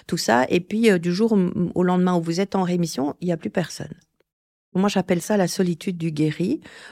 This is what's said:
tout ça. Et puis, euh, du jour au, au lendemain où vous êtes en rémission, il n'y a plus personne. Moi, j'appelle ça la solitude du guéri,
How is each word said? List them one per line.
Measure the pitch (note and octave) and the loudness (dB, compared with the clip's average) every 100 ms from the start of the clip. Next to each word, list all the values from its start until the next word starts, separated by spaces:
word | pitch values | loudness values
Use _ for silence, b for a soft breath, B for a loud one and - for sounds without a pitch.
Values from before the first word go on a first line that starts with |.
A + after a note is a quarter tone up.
| - | -6
tout | F3 | -4
ça. | - A3+ C4 | 2 2 2
Et | F3+ | 0
puis, | F3+ G#3 A3+ | -2 2 4
euh, | F3+ | 4
du | E3+ | 2
jour | F3+ A3+ | 0 2
au, | G#3+ F3+ - F3 | 2 2 0 -2
au | - | 0
lendemain | F3+ F3+ F#3 F3+ | 2 2 2 2
où | |
vous | E3 E3 | 0 -2
êtes | G3 G3 | 0 0
en | |
rémission, | F3+ F3+ E3+ - C#4+ - | 0 0 -2 -2 -4 -4
il | F3 | -4
n'y | |
a | E3 | -4
plus | G#3+ | -2
personne. | G3+ E3 - - - _ _ _ _ _ _ _ | -4 -4 -6 -12 -14 _ _ _ _ _ _ _
Moi, | F#3 G3+ | 0 0
j'appelle | G3 F3+ F3 | 0 0 -2
ça | - G#3+ | 0 0
la | F3+ | 0
solitude | - F3+ E3 - F3 | 0 -2 -2 -6 -4
du | E3 | -4
guéri, | D3 D#3 - F3+ D#4 B B B | 0 -2 0 -2 -4 B B B